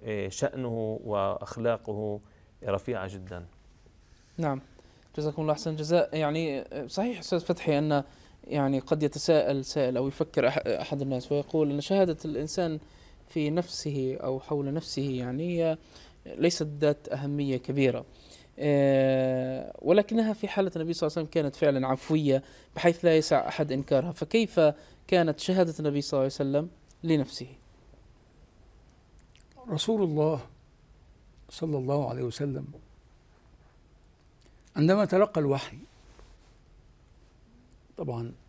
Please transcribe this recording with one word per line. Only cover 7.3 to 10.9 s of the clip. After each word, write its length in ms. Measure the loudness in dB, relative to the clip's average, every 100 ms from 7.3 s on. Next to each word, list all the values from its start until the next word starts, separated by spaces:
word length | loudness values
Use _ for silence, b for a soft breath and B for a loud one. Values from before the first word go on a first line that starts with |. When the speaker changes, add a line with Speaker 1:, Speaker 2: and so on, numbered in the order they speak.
| -2
Speaker 2:
فتحي 400 | 0 -2 0 2
أن، 240 | 2 0 -2 B B B
يعني، 360 | -6 0 0 0
قد 240 | 0 0
يتساءل 600 | 0 0 4 4 4 0 -2
سائل 320 | 0 0 0
أو 100 | -2
يفكر 420 | -2 -4 2 2
أح-، 180 | 2 -2
أحد 340 | -2 -2